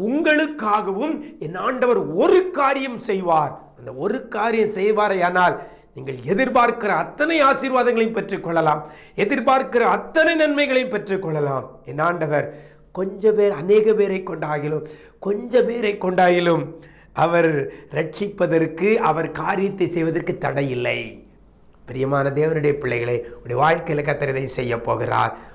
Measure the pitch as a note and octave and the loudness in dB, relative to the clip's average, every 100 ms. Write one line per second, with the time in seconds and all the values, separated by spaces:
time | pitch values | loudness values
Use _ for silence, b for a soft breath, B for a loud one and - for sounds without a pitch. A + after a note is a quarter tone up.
0 | G#3+ D4 E4 D4+ D#4 D4+ G#3+ G#3 F#3+ G3 | -2 0 2 2 2 -2 -2 0 -2 -4
1 | D#4 D4 - - D#3 F3+ A3 B3+ B3 G3+ | -4 -6 -10 -12 -10 -6 -4 0 2 2
2 | D3 E3+ E4+ F#4+ F#4 C4+ C#4 C#4 C4+ A#3 | 0 2 4 4 4 0 0 0 -4 -8
3 | - F#3+ F3 D#3+ C#3+ - - - A#2+ B2+ | -4 -4 2 2 2 -6 -20 -18 -16 -6
4 | F#3+ B3+ - G#3+ A3+ A3 A3 F#3 G#3 G#3 | -4 -4 -4 -4 0 2 0 0 0 2
5 | G#3 F#3+ F3 F#3 F3 - B B B - | 2 2 2 4 2 2 B B B -14
6 | C3+ B2+ B2 G3 B3 A#3+ A#3 A3+ G#3 E3 | -12 -10 -2 0 2 4 2 2 0 0
7 | F3 - D#4 D#4+ C4+ - B3+ B3+ A#3+ A3+ | -2 -2 0 4 4 2 0 2 2 2
8 | A3+ A3 D#3+ F#3+ E3+ E3 D#3 D3+ - B | 0 -2 -4 -6 -2 2 2 0 -4 B
9 | B - G3+ C4 B3 C4 - A#3+ G#3+ F#3+ | B -4 0 0 2 2 2 2 2 0
10 | - D#4 D#4+ D#4+ D4+ C#4+ C#4 B3+ B3 G#3 | 0 2 2 4 2 2 2 0 0 -4
11 | - F#3+ D#3+ D3+ C#3+ C3 - - - C#3 | -4 -4 -2 -2 -2 -2 -6 -16 -12 -2
12 | E3+ F3 D#3 D3 - B B B B F3+ | 0 0 0 0 -2 B B B B -8
13 | F#3+ G3+ G#3+ G#3 G3+ D3 F3+ G#3+ A3 G#3 | -6 2 2 4 2 2 2 4 6 4
14 | G3 F#3+ F#3 D#3+ D#3 D3+ D3 D3+ D3+ B | 2 0 -4 -8 -4 -4 -2 -4 -6 B
15 | B B G3 G#3 A#3+ B3 G3+ A#3+ G#3+ G3 | B B -4 -4 2 2 2 0 -2 -2
16 | F#3 F#3 F3+ F3 F3 D#3 C3 - B B | -2 4 4 4 4 0 -2 -12 B B
17 | B - E3 E3+ E3 D3 C3+ B B C#3+ | B -2 2 4 2 2 -4 B B -6
18 | D#3+ - G3+ G3+ E3+ E3 D#3+ D#3+ G3 A3+ | -6 -6 -8 -2 0 2 0 0 2 2
19 | D#3 D#3 D#3+ - E3 G3 G3 G3 E3+ E3+ | 2 0 -4 -6 -4 -2 -2 -2 -2 0
20 | D#3+ E3 F3+ - C#3 C#3 C#3 A#2+ A#2+ A#2+ | -2 -2 -4 -4 -4 -2 -2 -2 -2 -4
21 | A2 G2+ - _ _ _ - - - B2+ | -6 -14 -20 _ _ _ -20 -20 -12 -4
22 | C3+ C#3 C#3 C#3 D#3 D#3 D3 C#3+ B2+ A#2+ | -2 0 0 0 0 2 0 0 -2 -2
23 | A#2+ A#2+ B B A#2 B2 D#3 E3+ E3 D3 | -2 -4 B B -6 0 2 2 0 -4
24 | D3 C#3+ C#3 C3 C3 - A#2+ A#2 A#2 A2+ | -2 -2 -2 -4 -4 -4 -4 -4 -2 -2
25 | A#2 A#2 A2+ - B | 0 0 0 -4 B